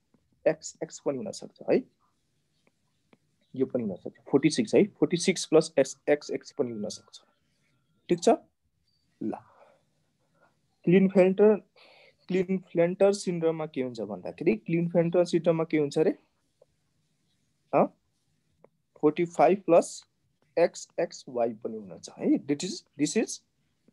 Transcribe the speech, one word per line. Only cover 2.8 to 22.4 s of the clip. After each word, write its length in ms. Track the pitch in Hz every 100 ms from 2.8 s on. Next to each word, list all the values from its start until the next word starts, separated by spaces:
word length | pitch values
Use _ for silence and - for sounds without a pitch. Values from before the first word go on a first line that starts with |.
| _ _ _ _ _ _ _ 131
यो 100 | 131
पनि 160 | 127
हुनसक्छ, 380 | 110 90 - - -
फोर्टी 220 | 143 156
सिक्स 240 | 143 107
है, 100 | 127
forty 320 | 208 - - 170
six 280 | - 175
plus 300 | - 160 160 -
X, 220 | 135 - -
एक्सएक्स 440 | 147 - 135 -
पनि 180 | - 123
हुनसक्छ, 520 | 113 107 - - - _ _ _ _ _ _ _ _ -
ठिक 140 | 175
छ? 60 | - 294 - _ _ _ _ _ _ -
ल, 100 | 110 - - _ - _ _ _ _ _ _ _ _ _ _ _
Klinefelter 760 | - 185 190 190 185 190 208 202 - _ - _ _ _ -
Klimpflatter 840 | 180 180 190 - 170 170 185 196
सिन्ड्रोममा 540 | 202 - 175 165 160 156
के 160 | 135
हुन्छ 180 | 127 117
भन्दाखेरि, 560 | 104 92 90 - 160 214
Klimpflatter 680 | - 165 170 175 170 180
सिन्ड्रोममा 400 | 175 175 170 165
के 140 | 160 156
हुन्छ 200 | 143 160
अरे? 160 | 160 151 _ _ _ _ _ _ _ _ _ _ _ _ _ _ _
अ? 120 | 143 262 _ _ _ _ _ _ _ _ _ _ _
फोर्टी 240 | 151 151
फाइभ 380 | 170 - 156 202 180
प्लस 220 | 170 - - - _ _ _ _ -
एक्सएक्सवाई 960 | 180 - - - 170 - - 120 117 110
पनि 120 | - 110
हुनुहुन्छ 340 | 98 82 - -
है। 100 | 208 302